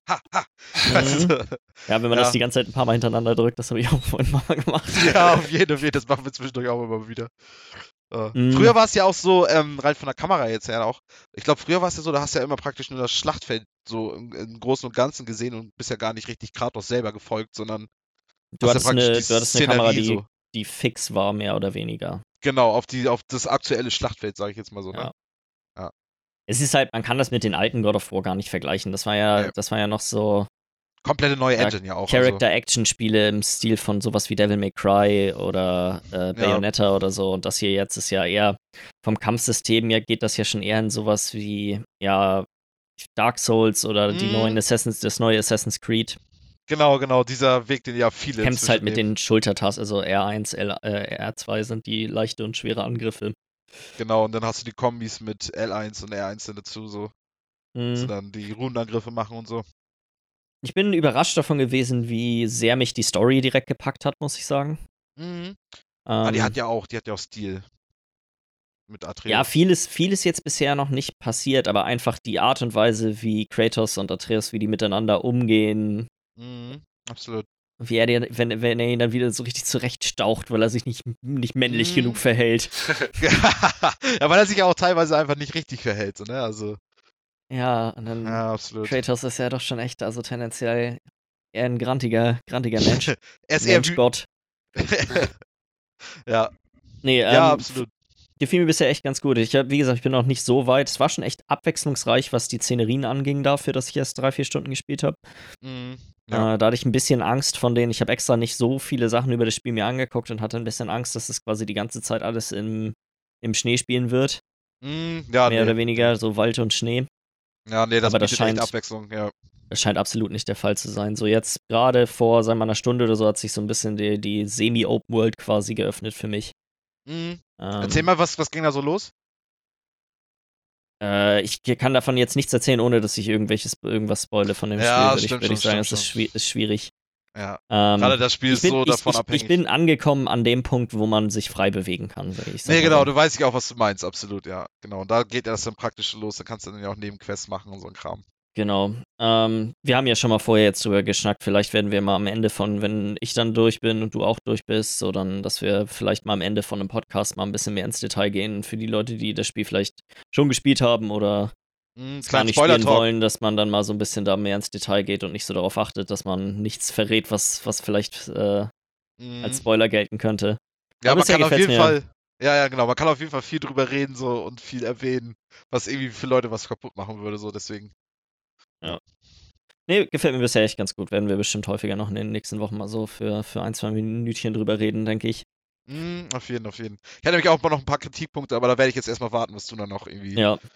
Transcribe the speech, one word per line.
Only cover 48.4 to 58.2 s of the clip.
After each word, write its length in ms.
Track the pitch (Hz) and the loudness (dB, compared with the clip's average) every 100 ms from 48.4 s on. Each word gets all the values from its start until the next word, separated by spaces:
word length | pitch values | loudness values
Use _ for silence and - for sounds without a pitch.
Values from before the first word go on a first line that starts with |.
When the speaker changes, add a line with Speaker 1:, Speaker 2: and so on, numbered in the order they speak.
Speaker 2:
Kämpfst 260 | 110 123 - | 0 0 2
halt 100 | 113 | 2
Speaker 1:
inzwischen 40 | |
Speaker 2:
mit 120 | 104 110 | 2 0
Speaker 1:
nehmen. 140 | 107 | 0
Speaker 2:
den 60 | 107 | -2
Schultertasten, 640 | - 110 107 98 101 - | 2 2 2 0 -2 -2
also 180 | 104 101 | -2 -2
R 240 | 95 98 | 0 0
eins, 300 | 101 107 104 | 0 -4 -6
L, 160 | - 101 - | -6 -6 -4
äh, 340 | 110 104 - - | -4 -4 -4 -6
R 200 | 107 - | -8 -8
zwei 260 | - 107 | -6 -4
sind 200 | 110 113 - | -4 -8 -6
die 200 | 110 110 | -4 -4
leichte 380 | 110 110 - | -2 -4 -4
und 120 | 110 - | -8 -6
schwere 260 | 117 110 | -4 -4
Angriffe. 500 | 117 117 113 - 107 - _ _ _ - - - | -4 -4 -4 -4 -8 -8 _ _ _ -20 -20 -10
Speaker 1:
Genau, 260 | 113 110 | 0 2
und 80 | 110 | 2
dann 100 | 110 | 0
hast 180 | 113 - | -4 -6
du 20 | |
die 80 | 117 | -12
Kombis 480 | - 123 117 110 - | -4 -4 -2 -10 -10
mit 320 | 110 107 - | -10 -10 -10
L 160 | - 110 | -6 -4
eins 300 | 104 107 107 | -4 -8 -12
und 100 | 107 | -10
R 160 | 101 98 | -8 -8
eins 160 | 104 | -8
dann 120 | - 101 | -14 -16
dazu, 300 | 101 107 110 | -16 -14 -12
so. 220 | 104 107 - _ _ _ _ _ 123 | -12 -12 -14 _ _ _ _ _ -6
Speaker 2:
Mhm. 200 | 120 120 | -4 -4
Speaker 1:
So 100 | 127 | -4
dann 260 | 101 | -6